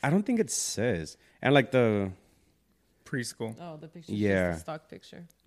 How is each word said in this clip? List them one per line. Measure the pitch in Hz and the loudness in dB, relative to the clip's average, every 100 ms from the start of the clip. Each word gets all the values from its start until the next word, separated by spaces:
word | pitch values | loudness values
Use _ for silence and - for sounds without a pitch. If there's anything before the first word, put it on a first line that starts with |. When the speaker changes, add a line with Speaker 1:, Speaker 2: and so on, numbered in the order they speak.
Speaker 1:
I | 143 | 0
don't | 185 | 2
think | 208 233 | 2 0
it | 156 | 0
says. | - - - 120 87 78 - _ _ | -4 -4 -2 0 -2 -4 -12 _ _
And, | 127 | 4
like, | 143 117 | 4 4
the | 127 117 104 95 92 _ _ _ _ _ _ _ _ | 4 4 2 -2 -6 _ _ _ _ _ _ _ _
Speaker 2:
Preschool. | - 139 113 - 113 110 | -10 -8 -8 -8 -10 -10
Speaker 3:
Oh, | 170 156 | -16 -16
the | 156 | -18
picture. | 175 156 | -18 -8
Speaker 1:
Yeah. | 107 104 95 90 | -2 2 2 2
Speaker 3:
Just | 82 | -2
the | 82 | -8
stock | 78 - | -12 -14
picture. | 90 - - 170 _ | -20 -20 -20 -20 _